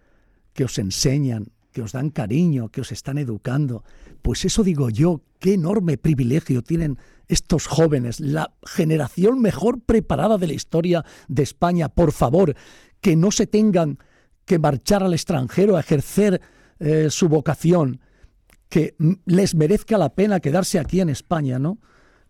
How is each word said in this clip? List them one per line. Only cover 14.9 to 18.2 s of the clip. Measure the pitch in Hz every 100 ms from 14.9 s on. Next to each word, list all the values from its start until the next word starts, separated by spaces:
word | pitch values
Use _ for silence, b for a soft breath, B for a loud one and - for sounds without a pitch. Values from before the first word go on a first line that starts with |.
| 202
al | 190
extranjero | 160 - 156 127 - 208 190
a |
ejercer, | - 151 - - 208 185 b b b b
eh, | 151 156 156
su | - 175
vocación, | 151 147 139 165 180 135 123 _ _